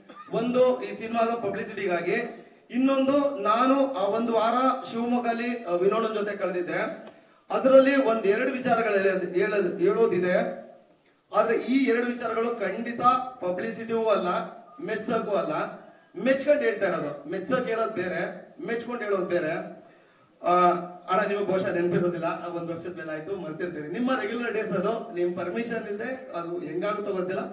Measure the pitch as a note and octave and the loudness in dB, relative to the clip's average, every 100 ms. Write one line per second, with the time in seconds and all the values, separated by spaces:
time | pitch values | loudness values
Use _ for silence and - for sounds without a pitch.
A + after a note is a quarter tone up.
0 | - - - G#3+ A#3+ B3 B3+ B3 G3+ - | -20 -20 -6 -2 2 4 4 2 -4 -8
1 | A3+ A#3 A3+ A#3 G3+ A3 - F#3+ F#3 E3+ | -4 0 0 0 -2 -4 -6 -4 -2 -2
2 | F3 A#3 A#3+ - - - - A#3+ C4+ C4+ | 0 -2 -4 -10 -20 -20 -6 2 2 4
3 | C4+ D4 C#4+ C#4 G#3 A#3 C4 C#4 C4 - | 4 4 2 0 2 4 4 4 2 0
4 | G3+ A3 A#3 A3+ A3+ B3 C4 - - A3+ | 0 0 2 2 2 2 2 0 -4 -4
5 | A#3+ A#3+ A#3 A#3 A#3+ A#3 F3 F3 F#3+ A3 | 0 0 0 -2 -2 -4 -2 2 2 2
6 | A3 G#3 G3+ G3 F3+ F3 D#3 F3+ G#3+ - | 0 -2 -4 -2 -2 -2 -2 -2 -4 -6
7 | - - _ _ - A3 C4 C4+ C4+ C#4 | -14 -20 _ _ -4 2 8 8 8 6
8 | A3+ A3+ G3 A3 C4+ B3 B3 A3+ G#3+ G3 | 4 2 2 2 2 0 0 2 2 4
9 | F#3+ F#3 F3 F3 G#3 G#3 F3+ - F#3 A3 | 4 2 0 0 2 2 0 2 2 4
10 | A3+ F3 F3+ F#3 - - - - _ _ | 4 4 2 2 0 -6 -14 -20 _ _
11 | _ _ _ D#4 A#3 A3+ A3 C4+ B3 A#3 | _ _ _ 2 4 2 2 4 4 2
12 | A#3+ A#3+ A3+ A3+ A#3 A#3 F#3+ - A#3+ A#3+ | 0 -2 -4 -2 -2 -2 -4 -4 -6 2
13 | - B3+ - - F3+ - A3+ A3+ A3+ A3+ | 4 4 0 -6 -4 -2 -4 -6 -4 0
14 | A3 F#3+ F3+ F3+ - - - - G3 G#3+ | 2 2 2 -2 -4 -12 -20 -10 -6 -6
15 | - A3+ G#3 F#3+ D3+ D#3+ - - - - | -2 -2 0 -2 -2 -2 -4 -8 -18 -20
16 | _ F3 A#3+ C4+ C#4+ C4+ A#3 G3+ F#3+ D#3+ | _ -2 0 2 2 2 2 0 0 0
17 | D3 - D3+ F#3 - - - A3+ A3 F3 | -4 -8 -8 -8 -2 -2 0 -2 -2 -2
18 | F3+ F3+ F3+ - - - F#3+ A#3 A#3+ A#3+ | -4 -4 -4 -8 -16 -10 -6 -6 -6 -6
19 | G#3 F#3 F3 F3 - - - - - _ | -2 -2 0 0 0 -4 -8 -14 -20 _
20 | _ _ _ _ - F3 F3 F3 - - | _ _ _ _ 2 6 6 4 -2 -10
21 | - G3+ G3+ G3+ F3+ F#3+ F#3 F3 F3 F3+ | -2 0 2 0 0 0 0 0 2 2
22 | F3+ E3+ E3 F3 F3 E3+ E3 E3 F3+ E3 | 0 0 -4 -4 -6 -8 -6 -8 -10 -10
23 | D#3+ D#3 D#3+ F#3+ D#3+ D#3 F3+ D#3 D3+ A#3 | -8 -8 -8 -8 -8 -8 -8 -6 -8 -2
24 | B3 C4 - A#3+ A#3 G#3 F#3+ F#3 G3+ - | 0 0 -2 -4 -4 -4 -2 -2 0 -2
25 | - F3 F3+ F3+ F3 A3+ A#3 A3+ G#3+ G#3 | -4 -2 -2 -2 -4 -4 -4 -4 -6 -6
26 | B3 C4 - E3+ E3+ E3+ D3+ D#3+ G3+ G3 | -6 -8 -10 -10 -6 -6 -6 -4 -2 -2
27 | G3+ F#3 F3+ F#3+ - | -2 -2 -2 -4 -6